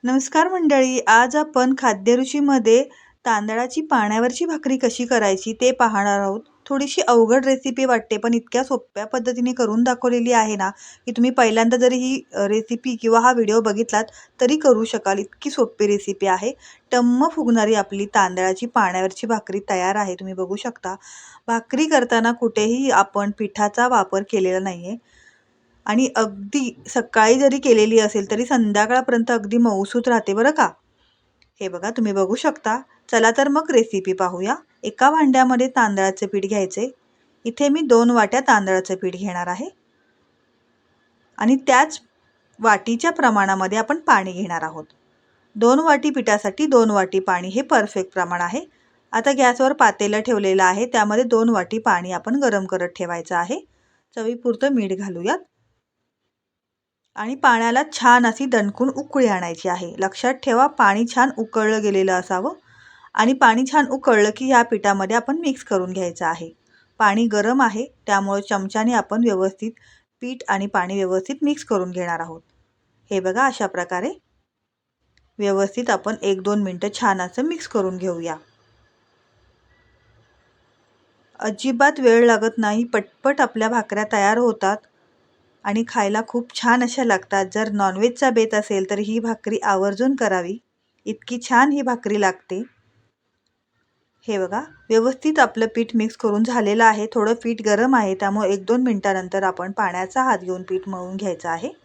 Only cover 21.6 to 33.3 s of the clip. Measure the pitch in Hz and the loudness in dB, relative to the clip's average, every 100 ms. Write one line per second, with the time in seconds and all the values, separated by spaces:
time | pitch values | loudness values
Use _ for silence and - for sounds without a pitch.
21.6 | 226 254 311 311 240 233 226 240 233 220 | -4 -2 2 2 2 0 0 0 -2 0
22.6 | 214 247 269 190 196 202 202 208 208 202 | 0 0 2 2 2 0 -4 -4 -8 -2
23.6 | 208 208 247 240 190 196 202 214 185 185 | -2 0 2 2 0 -4 -2 -2 0 -2
24.6 | 190 175 175 233 _ _ _ _ _ _ | -4 -8 -12 -14 _ _ _ _ _ _
25.6 | _ _ - 214 254 226 208 196 202 285 | _ _ -2 0 0 0 -2 -4 -6 -4
26.6 | 247 - - - 233 226 220 262 277 269 | -4 -8 -6 -6 -2 2 4 6 4 4
27.6 | 277 226 214 226 214 214 196 214 247 254 | 4 4 6 4 4 -2 -4 -4 0 0
28.6 | 214 208 214 247 254 240 226 233 202 240 | 2 2 2 2 2 0 0 -2 0 2
29.6 | 240 190 196 240 240 226 208 196 254 311 | 2 0 -2 -2 2 0 0 0 2 2
30.6 | 202 - _ _ _ _ _ _ _ _ | 0 -2 _ _ _ _ _ _ _ _
31.6 | 190 180 196 233 220 196 190 226 311 311 | -10 -6 -8 -4 -2 0 0 0 -2 -4
32.6 | 220 233 - _ _ 233 220 | -4 -4 -8 _ _ 2 4